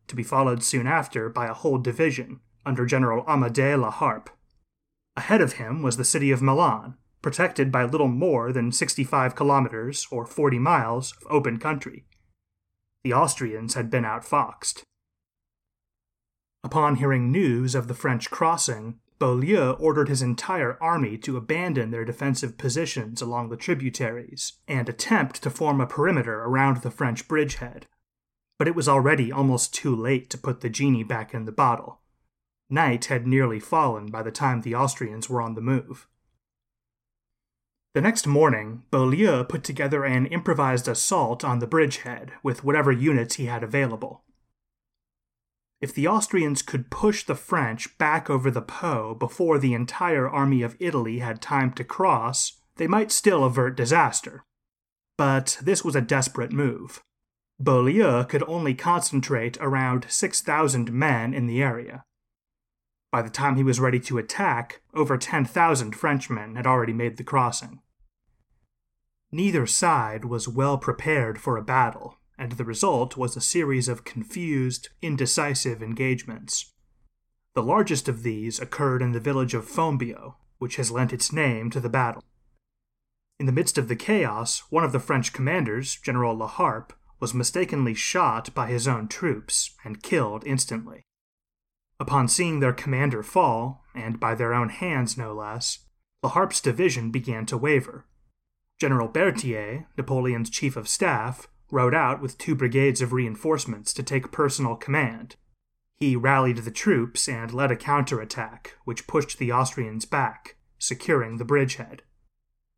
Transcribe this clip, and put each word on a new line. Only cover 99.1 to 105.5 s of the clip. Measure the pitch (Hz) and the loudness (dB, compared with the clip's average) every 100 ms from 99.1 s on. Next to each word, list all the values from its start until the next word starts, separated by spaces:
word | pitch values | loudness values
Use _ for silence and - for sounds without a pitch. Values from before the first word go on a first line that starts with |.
| 156 190 - 131 110 104 135 - - | 2 2 0 -4 -4 -6 -10 -10 -10
Napoleon's | 131 131 127 117 113 | -2 0 0 -2 -4
chief | - 139 123 | -2 -4 -4
of | 104 | -6
staff, | - 185 120 117 131 - _ _ | 0 0 0 -4 -8 -16 _ _
rode | 139 123 | 2 2
out | 156 131 139 | 4 2 0
with | 131 - | -6 -8
two | - 139 | -4 0
brigades | 127 131 139 131 | 2 4 2 2
of | 123 | 0
reinforcements | 127 120 107 160 151 127 104 104 | 0 -2 -4 -2 -2 -2 -8 -6
to | - | -6
take | 131 135 - | -4 -4 -4
personal | - 143 135 127 117 | 0 0 0 -2 -4
command. | - 147 123 113 - - _ | -2 0 0 -4 -14 -20 _